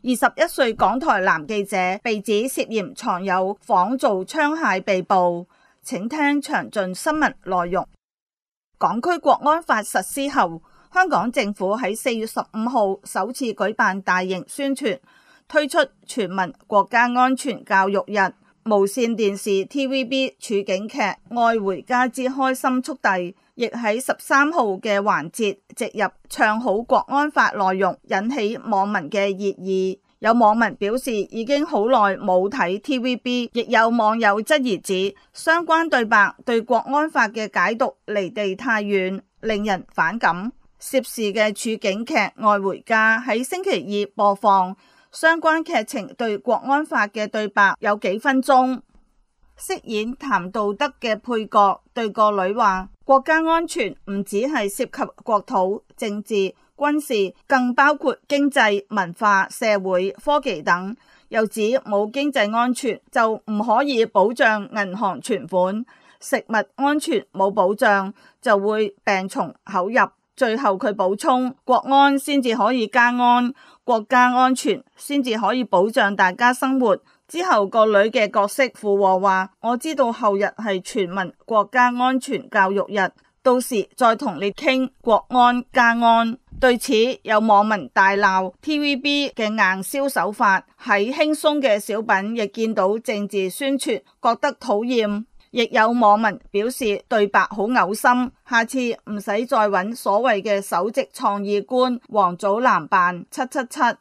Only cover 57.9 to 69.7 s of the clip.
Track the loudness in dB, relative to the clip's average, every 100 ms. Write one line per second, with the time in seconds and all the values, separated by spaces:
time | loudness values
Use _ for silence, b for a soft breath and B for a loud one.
57.9 | 4 -2 -4 _ 0 2 2 2 0 -2
58.9 | -4 -4 -2 2 2 0 -2 0 0 0
59.9 | -2 -2 -4 0 0 0 -4 0 0 -2
60.9 | -12 b b b -2 -2 0 0 0 0
61.9 | -2 -2 -2 -2 0 0 0 0 -2 -4
62.9 | -6 _ 0 0 -2 -6 -4 0 0 2
63.9 | 0 2 2 2 2 0 0 -4 -6 -6
64.9 | -4 -4 -4 -4 -6 -2 -2 0 -2 -10
65.9 | b b b -4 -4 -2 -4 -2 -2 0
66.9 | 0 0 -4 -4 -2 0 2 0 2 2
67.9 | 2 -2 b b b 0 2 2 0 -2
68.9 | -4 -2 -2 -2 -6 -6 -8 -6